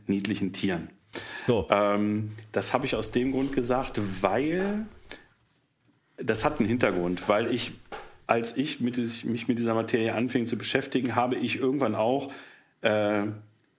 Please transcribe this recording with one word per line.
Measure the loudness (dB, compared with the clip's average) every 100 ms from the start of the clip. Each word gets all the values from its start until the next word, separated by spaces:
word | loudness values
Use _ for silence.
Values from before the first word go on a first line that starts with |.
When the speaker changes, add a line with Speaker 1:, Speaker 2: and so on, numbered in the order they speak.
| -2
Speaker 1:
niedlichen | 0 0 -2 -2
Tieren. | -2 -2 -2 -6 -14 _ -14 -12 -4
Speaker 2:
So. | 0 2 4
Speaker 1:
Ähm, | 4 4 2 2 0 -2 -8 -6
das | -4 0
hab | 0
ich | 0 -2
aus | 0
dem | 0 2
Grund | 0 0
gesagt, | 0 0 0 0 -4 -4 0
weil, | 0 2 0 0 -2 -4 -6 -12 -18 -18 -20 _ _ _ _ _ _ _ _ -8
das | -4 0 0
hat | 2
einen | 2
Hintergrund, | 4 2 2 0 0 2
weil | 2 2
ich, | 0 -4 -8 -16 -16 -16 -8 0
als | 0 0 -2
ich | -4 -2
mit, | -2 -2 -2 -4 -4
mich | -2 0
mit | 0
dieser | 2
Materie | 2 2 2 2
anfing | 0 0 0 0
zu | -2
beschäftigen, | 0 -2 0 0 0 2
habe | 2 0
ich | -2 0
irgendwann | 0 2 2 2
auch, | 2 0 -2 -12 -18 -20 _ _
äh, | 0 2 2 2 -2 -4 -14 _ _